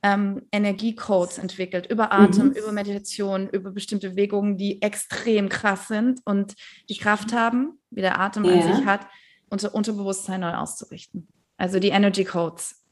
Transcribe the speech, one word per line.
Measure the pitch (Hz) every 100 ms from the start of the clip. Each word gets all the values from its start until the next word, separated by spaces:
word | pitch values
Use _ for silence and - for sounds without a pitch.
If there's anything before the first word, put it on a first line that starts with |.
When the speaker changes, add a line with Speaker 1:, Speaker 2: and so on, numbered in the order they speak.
Speaker 1:
ähm, | 202 202 202 196 -
Energiecodes | 208 208 196 220 226 - 196 175 -
entwickelt, | 185 - 185 185 175
über | - -
Atem, | 196 202 190 269
Speaker 2:
Mhm. |
Speaker 1:
über | 269 214
Meditation, | 208 202 202 202 - 196 190 190
über | 202 190
bestimmte | 196 - 208 190
Bewegungen, | 185 202 208 208 190
die | 202 202
extrem | 208 208 - - - 220 196
krass | - 214 190 -
sind | 214 240 254
und | - 202 202 - - - -
die | 202
Kraft | 208 208 214
haben, | 233 226 240 277 - _
wie | 220
der | 190 -
Atem | 196 214 180
Speaker 2:
Ja. |
Speaker 1:
an | 180 170 196
sich | 233
hat, | 202 - - _ _ _
unser | 196 208 -
Unterbewusstsein | 214 214 196 190 - 190
neu | 175
auszurichten. | 170 - - - - - - 165 _ _ _
Also | 180 190
die | 196
Energy | 196 202 196
Codes. | 190 180 170 160 - - _